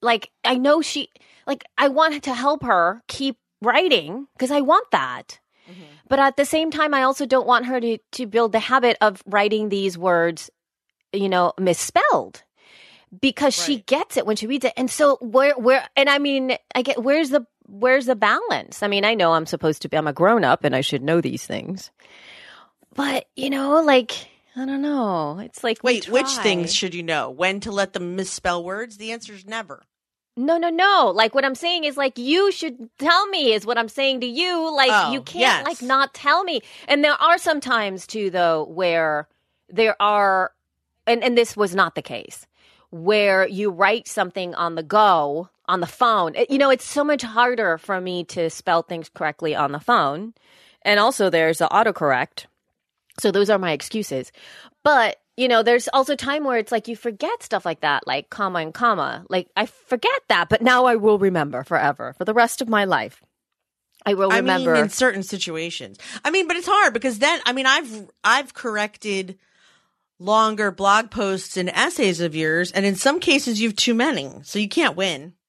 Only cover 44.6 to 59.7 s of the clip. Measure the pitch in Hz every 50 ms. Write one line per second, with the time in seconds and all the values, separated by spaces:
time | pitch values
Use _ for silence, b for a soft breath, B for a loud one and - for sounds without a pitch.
44.6 | 170 170 165 165 160 151 196 214 214 208 185 165 147 143 143 156 175 185 _ _
45.6 | _ - 175 185 170 - - - 254 233 226 208 180 160 147 - 240 - 277 277
46.6 | 277 277 262 254 - - - 294 285 294 302 269 - 226 220 226 247 247 247 226
47.6 | 220 185 165 160 - - 202 185 180 185 180 180 175 _ - 185 170 160 - -
48.6 | - - 175 170 165 _ 180 165 156 - _ - 180 156 147 _ - 160 151 -
49.6 | 147 143 143 147 - - 240 220 165 139 139 156 208 226 226 b b b b b
50.6 | b b b b b - 208 208 208 233 269 - 214 185 165 165 160 160 165 -
51.6 | 170 - - 196 226 226 185 - 170 147 135 123 135 - _ - - _ _ _
52.6 | _ _ _ _ _ _ _ _ _ _ _ - - 214 180 196 202 196 214 196
53.6 | 190 175 156 143 - - - 220 208 - 143 131 127 - B B B B B B
54.6 | B B B _ _ 302 302 262 226 208 - _ _ _ _ - 247 254 240 226
55.6 | 220 226 240 247 233 - - 269 269 277 294 254 - 254 277 302 302 269 254 226
56.6 | 220 226 247 226 220 - 233 208 - 240 214 190 - 330 453 480 - - - 196
57.6 | - 180 160 - - 151 143 135 - - 131 139 - _ - - 208 190 180 175
58.6 | 160 156 160 - 240 233 220 180 147 131 127 - 175 - - 185 180 _ _ -
59.6 | 214 240